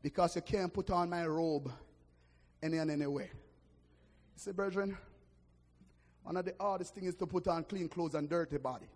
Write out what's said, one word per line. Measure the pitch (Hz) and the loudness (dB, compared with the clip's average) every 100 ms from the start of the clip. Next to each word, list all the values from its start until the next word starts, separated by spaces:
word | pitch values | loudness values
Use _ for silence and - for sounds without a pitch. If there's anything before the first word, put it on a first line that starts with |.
Because | 147 - 170 175 | -2 4 4 2
you | |
can't | - 208 180 | 0 0 0
put | 196 185 | -2 2
on | 180 175 | 2 2
my | 175 165 | 0 0
robe | 156 165 147 135 123 - - - - - - - - | 2 2 2 -2 -10 -16 -20 -20 -20 -20 -20 -20 -6
any | 156 165 | -2 0
and | 156 | 2
any | 147 143 | 2 0
way." | 143 | 0
You | 98 - - - - - - - - - - - | -4 -12 -18 -20 -20 -20 -20 -20 -20 -20 -20 -12
see, | - | -6
brethren, | 185 196 185 196 196 - - - - - - - - - - - - | -2 0 2 0 -2 -12 -20 -20 -20 -20 -20 -20 -20 -20 -20 -20 -18
one | - 180 | -4 -2
of | |
the | 180 - | -2 0
hardest | 202 190 175 | 0 0 -4
things | - 185 | -4 -4
is | 180 | -2
to | 175 | 0
put | 180 185 | 2 2
on | 165 | 2
clean | 156 196 165 | 0 -2 -2
clothes | 175 165 | 0 0
and | 156 147 | 0 2
dirty | 170 165 143 | 2 2 0
body. | 135 123 - | -2 -4 -10